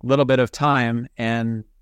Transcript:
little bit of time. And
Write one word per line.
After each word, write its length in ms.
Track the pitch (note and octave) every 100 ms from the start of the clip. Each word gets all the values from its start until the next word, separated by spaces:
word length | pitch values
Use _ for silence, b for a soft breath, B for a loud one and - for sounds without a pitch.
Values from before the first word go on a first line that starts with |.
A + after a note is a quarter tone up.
little 220 | A#2 C#3
bit 160 | C3 C3
of 100 | A#2+
time. 560 | - D3 C#3 A#2+ A#2 B2 -
And 460 | A2+ A#2 A2+ A2+ G#2+ _